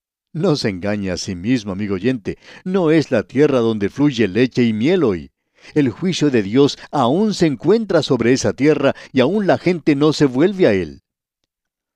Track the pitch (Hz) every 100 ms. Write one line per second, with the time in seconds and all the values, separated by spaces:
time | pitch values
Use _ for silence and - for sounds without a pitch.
0 | _ _ _ 156 180 143 117 92 101 104
1 | 95 85 - 87 104 131 104 95 104 95
2 | 113 127 92 - - - 185 190 160 160
3 | - 117 - 127 147 131 113 110 98 -
4 | 147 117 104 101 127 - 120 107 135 190
5 | 127 87 69 _ _ _ - 151 131 -
6 | 185 160 147 123 98 123 143 - - 151
7 | 120 165 220 - 165 127 151 226 202 165
8 | - 123 113 131 - 117 147 147 135 -
9 | - 131 123 214 196 151 175 175 156 139
10 | 151 - 143 127 185 190 143 98 80 71
11 | _ _ _ _ _ _ _ _ _